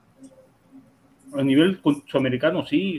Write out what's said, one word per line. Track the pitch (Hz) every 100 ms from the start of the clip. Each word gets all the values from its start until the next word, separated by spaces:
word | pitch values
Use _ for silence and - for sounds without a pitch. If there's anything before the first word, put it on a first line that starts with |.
| _ _ 269 - _ _ _ - - _ _ _ 135
A | 139
nivel | 135 139 175 185
con-, | 156 143 -
sudamericano, | - 139 127 156 175 127
sí, | 151 190